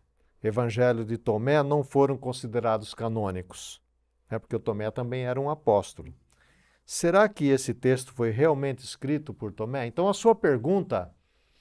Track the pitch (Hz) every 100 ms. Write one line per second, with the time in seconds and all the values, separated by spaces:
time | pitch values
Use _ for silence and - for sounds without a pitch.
0 | _ _ _ _ 110 110 120 107 123 117
1 | 110 117 - 107 123 151 139 147 135 139
2 | 135 131 127 123 120 117 113 110 110 -
3 | 117 113 101 92 90 - - - _ _
4 | _ _ - 113 - 113 117 104 107 -
5 | 120 127 123 127 139 151 - 101 - -
6 | 76 - _ _ _ _ _ _ - -
7 | 170 190 214 208 143 135 127 113 127 127
8 | 127 - 117 110 160 139 139 131 - -
9 | 135 147 147 - 107 95 107 135 117 135
10 | 185 196 233 220 170 131 127 190 - 101
11 | 87 - _ _ _ _